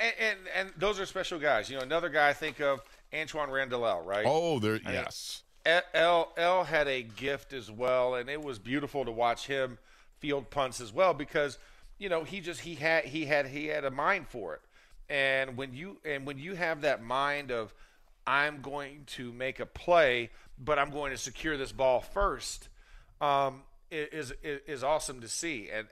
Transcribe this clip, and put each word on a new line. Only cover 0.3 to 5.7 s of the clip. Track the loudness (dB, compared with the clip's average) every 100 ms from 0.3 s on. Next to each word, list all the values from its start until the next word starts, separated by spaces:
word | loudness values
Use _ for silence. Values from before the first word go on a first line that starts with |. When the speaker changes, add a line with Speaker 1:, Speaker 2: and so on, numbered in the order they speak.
| -2 -4 -4
Speaker 1:
and | -4 0
those | 0 0
are | -4
special | -4 -4 0
guys. | 2 2 2
You | -6
know, |
another | -2 0 2
guy | 4 6
I |
think | 4 -4 0
of, | 0 0 -4 -20 _
Antoine | -8 -6 -4 -2
Randall, | -2 0 0 2 0
right? | 0 2 4
Speaker 2:
Oh, | 4 4 2
there, | 2 0 -2
Speaker 1:
I |
mean, |
Speaker 2:
yes. | -4 -4 -8 -10 -10 -14 -2
Speaker 1:
L, | 4